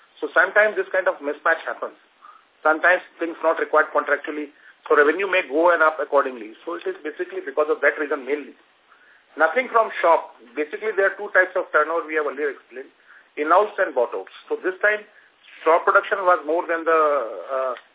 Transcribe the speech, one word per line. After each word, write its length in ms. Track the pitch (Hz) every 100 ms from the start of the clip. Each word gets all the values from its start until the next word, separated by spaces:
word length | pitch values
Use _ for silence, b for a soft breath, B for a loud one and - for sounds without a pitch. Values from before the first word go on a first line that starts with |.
| b _
So 80 | 151
sometimes 440 | 165 185 208 214 190
this 120 | 185
kind 160 | 185 185
of 120 | 175
mismatch 440 | 143 151 170 160 -
happens. 340 | 113 117 - _ _ b b b _
Sometimes 380 | 156 156 170 180 - -
things 160 | 165 160
not 160 | 160 160
required 280 | 147 151 156
contractually, 600 | 147 143 143 - 151 147 _ b b -
so 80 | 147
revenue 320 | 147 165 196
may 160 | 185 147
go 260 | 143 175
and 100 | 170
up 160 | 160 156
accordingly. 540 | 147 143 131 123 107 110
So 120 | - 175
it 120 | 190
is 80 | 180
basically 400 | 151 151 175 190
because 240 | 143 143 151
of 140 | 156
that 180 | 143 151
reason 240 | 147 147
mainly. 320 | 123 147 131 - _ _ _ b b b b -
Nothing 320 | 160 160 247
from 240 | 175 160 -
shop. 360 | 170 156 - - - -
Basically, 400 | - 208 214 190
there 160 | 196
are 60 | 190
two 80 | 202 190
types 200 | 180 185
of 80 | - 156
turnover 320 | 151 165 156
we 80 | 156
have 120 | 147
earlier 280 | 131 147 127
explained, 360 | _ 120 135 _ b b b b
in-house 340 | 151 180 208 202
and 160 | 175 127
bought 180 | 117
outs. 220 | 98 92 - -
So 80 | 147
this 160 | 180 185
time, 240 | 208 208 208 b b b - -
shop 240 | 160 170 -
production 320 | 196 - 202 180
was 160 | 175 147
more 220 | 165 165
than 160 | 165
the, 160 | 165 160 151 143 110 98 107
uh, 260 | 135 131 120 -